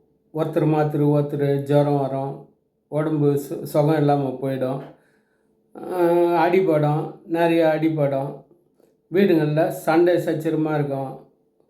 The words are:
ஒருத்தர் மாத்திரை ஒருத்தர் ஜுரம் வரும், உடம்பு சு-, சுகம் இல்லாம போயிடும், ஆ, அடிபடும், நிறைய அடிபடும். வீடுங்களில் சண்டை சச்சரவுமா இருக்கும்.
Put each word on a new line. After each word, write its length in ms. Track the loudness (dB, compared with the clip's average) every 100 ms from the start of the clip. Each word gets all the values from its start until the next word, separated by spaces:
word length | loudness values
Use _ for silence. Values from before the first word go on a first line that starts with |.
| _ _ _
ஒருத்தர் 340 | -6 -4 0 0
மாத்திரை 400 | 2 0 0 2
ஒருத்தர் 480 | 2 0 -2 -2 -2
ஜுரம் 420 | 0 2 2 0
வரும், 500 | -2 -4 -8 -10 -16 _ _ _ -8
உடம்பு 520 | -4 -2 0 2 0 -2
சு-, 140 | -10
சுகம் 340 | -4 0 2 2
இல்லாம 400 | 2 2 0 -4
போயிடும், 400 | -6 -4 -4 -6 -10 -20 _ _ _ _ _ _ _ -16
ஆ, 720 | -8 0 2 4 2 2 2
அடிபடும், 760 | 2 2 2 2 0 -4 -10 -6
நிறைய 420 | 0 2 4 2
அடிபடும். 800 | 2 0 0 -2 -2 -6 -10 -18 _ _ _ _ _ -4
வீடுங்களில் 540 | 2 4 4 2 0 -2
சண்டை 480 | -2 0 2 4 2
சச்சரவுமா 580 | 0 -4 -2 -2 -2
இருக்கும். 540 | -2 -4 -6 -8 -12 -20 _ _ _